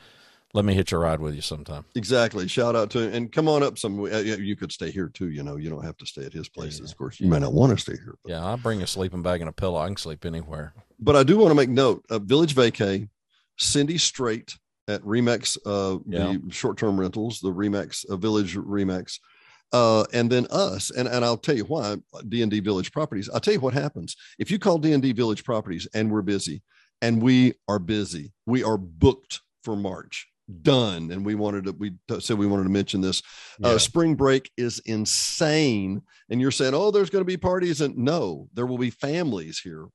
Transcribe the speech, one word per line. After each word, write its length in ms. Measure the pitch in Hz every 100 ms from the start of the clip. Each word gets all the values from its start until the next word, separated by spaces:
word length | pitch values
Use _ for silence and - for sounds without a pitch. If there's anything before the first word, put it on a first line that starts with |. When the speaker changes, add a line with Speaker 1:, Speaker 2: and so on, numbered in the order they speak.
| - _ _ _ _
Speaker 1:
let 120 | 104 101
me 80 |
hitch 180 | 98 90
a 60 | 82
ride 220 | 82 78
with 160 | 76 73
you 60 |
sometime. 440 | - 76 73 76 - 123
Speaker 2:
Exactly. 520 | 101 123 113 104 90
Shout 280 | - 120 117
out 140 | 104
to 80 | 120
him. 120 | 110
And 180 | 117 117
come 160 | - 156
on 140 | 147
up 140 | 139 -
some, 220 | 110 101
uh, 140 | 101 107
you, 180 | 107 104
you 180 | 101 104
could 160 | 85
stay 180 | - 82
here 160 | 95 85
too, 220 | - 90
you 140 | 73
know, 120 | 71 71
you 140 | 80
don't 140 | 73 80
have 120 | 78
to 80 | 69
stay 200 | - 67
at 80 |
his 160 | 78 76
places. 300 | - 78 76
Speaker 1:
Yeah. 100 | 65
Speaker 2:
Of 60 | -
course, 220 | 65 -
you 80 | 95
may 120 | 76
not 140 | 69
wanna 240 | 76 131 104
stay 160 | -
here, 220 | - - -
but 80 | -
Speaker 1:
Yeah, 120 | 82 90
I'll 120 | 120
bring 240 | 117 107
a 60 | 87
sleeping 340 | 98 92 90
bag 200 | 87 90
and 80 | 80
a 40 |
pillow. 260 | - 95 85
I 60 | 82
can 100 | 98
sleep 280 | 82 76 85
anywhere. 480 | 82 76 78 78 - _ -
Speaker 2:
But 160 | 110 143
I 80 |
do 140 | 131 208
wanna 180 | 196 147
make 140 | 127
note 340 | 127 131 87 -
of 140 | 110
Village 320 | 101 139 165 131
Vacay, 540 | 117 - 101 95 107 _ _ _ _ -
Cindy 400 | - 147 147 170
Straight 580 | - - 123 113 - - _ _ -
at 140 | 104
Remax, 540 | 101 113 120 117 - - 104
uh, 340 | 101 95 92 101
Speaker 1:
Yeah. 260 | 87 87 95
Speaker 2:
the 80 | 92
short-term 480 | - - 101 110 98
rentals, 400 | 92 107 113 113
the 140 | 95
Remax, 500 | 90 104 101 78 - -
uh, 60 | 95
Village 380 | 110 107 95 95
Remax, 640 | - 101 95 92 - - _ _ _ _ -
uh, 320 | 123 117 110 104
and 180 | 117 117
then 160 | 123 120
us. 400 | 170 196 95 -
And, 160 | - 123
and 160 | 123 120
I'll 100 | 117
tell 200 | - 139
you 80 | 101
why, 320 | 156 107 101 - 85 104
D 120 | 120
and 60 | 110
D 80 | 107
Village 300 | 98 95 92
Properties. 360 | 147 156 101 101
I'll 80 | 117
tell 140 | - 208
you 40 |
what 140 | 127
happens. 420 | 131 143 - 82 - - -
If 100 | -
you 80 | 196
call 180 | 202 165
D 160 | 156
and 100 | 143
D 80 | 131
Village 320 | 113 117 101
Properties 440 | - 113 104 82 85
and 160 | 107 110
we're 100 | 107
busy, 400 | 95 98 85 76 _ _ _ -
and 200 | 117 113
we 320 | 123 127 127 - -
are 120 | 101
busy, 520 | 87 107 90 85 73 _ -
we 180 | 123
are 140 | 110 107
booked 640 | 90 80 135 127 - - _ _
for 120 | - 104
March. 520 | 98 85 - - - _ - 90
Done. 500 | 78 131 113 87 82
And 140 | 92 101
we 100 | 104
wanted 280 | 104 101 98
to, 60 |
we 200 | 87 104 90 -
t-, 100 | 104
said 180 | - 107
we 100 | 101
wanted 160 | 101
to 60 | 95
mention 300 | 98 95 98
this. 200 | 95 90 - - - -
Uh, 80 | 120
Speaker 1:
Yeah. 60 | 110
Speaker 2:
spring 380 | 101 165 165 143
break 360 | 135 135 - -
is 220 | 120 - -
insane. 1160 | 107 107 - - - 160 156 147 107 95 104 - _ -
And 120 | 120
you're 100 | 135
saying, 220 | - 131
"Oh, 180 | 143 208
there's 180 | 202 190
gonna 160 | 196 185
be 120 | 185
parties." 440 | 185 180 180 151
And 160 | 143 123
no, 500 | 123 170 104 73 -
there 120 | 113 123
will 120 | 123
be 120 | 123
families 720 | - 139 165 165 98 80 80
here. 280 | 92 78 87